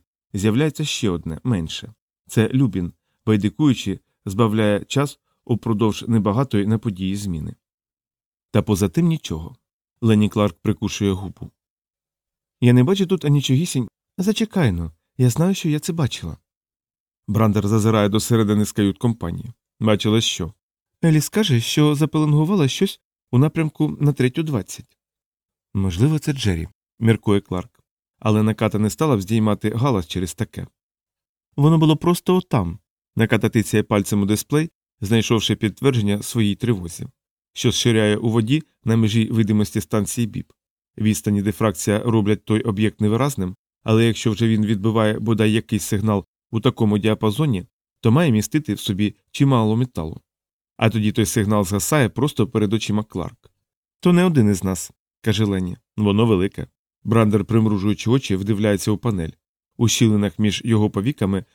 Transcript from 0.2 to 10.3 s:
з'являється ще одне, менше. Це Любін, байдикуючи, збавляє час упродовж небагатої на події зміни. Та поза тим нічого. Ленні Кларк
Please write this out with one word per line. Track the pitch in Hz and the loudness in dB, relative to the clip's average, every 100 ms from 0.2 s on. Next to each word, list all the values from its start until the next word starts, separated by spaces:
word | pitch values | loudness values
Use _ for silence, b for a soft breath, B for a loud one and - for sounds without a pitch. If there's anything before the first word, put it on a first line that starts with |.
| _ | _
з'являється | 101 107 113 156 147 | -2 0 2 0 -2
ще | 147 - 107 | -6 -2 -2
одне, | 85 82 78 | -2 -6 -8
менше. | 127 101 80 - - - _ _ _ | -4 -4 -4 -10 -14 -20 _ _ _
Це | - 110 | 0 0
Любін, | 131 131 92 87 - _ _ - | 0 0 -2 -6 -10 _ _ 0
байдикуючи, | 110 101 - 151 117 101 92 _ _ | 0 0 0 0 0 -4 -10 _ _
збавляє | 104 95 117 107 107 104 | -8 0 0 2 0 0
час | - 131 143 - _ _ | -2 -4 -4 -6 _ _
упродовж | - 113 113 107 110 101 - | -4 -4 -2 0 0 -2 -2
небагатої | 113 101 104 139 104 101 | 0 0 -2 -2 -2 0
на | 110 | -2
події | 120 92 95 101 | -2 -4 -6 -4
зміни. | 101 82 78 - _ _ _ _ _ _ _ _ _ | -6 -8 -8 -14 _ _ _ _ _ _ _ _ _
Та | 107 | -2
поза | - 95 202 | 0 0 0
тим | - 170 | 0 0
нічого. | 160 - 80 85 - _ _ _ _ | -2 -6 -10 -10 -18 _ _ _ _
Ленні | 117 107 | 2 2
Кларк | 104 | 2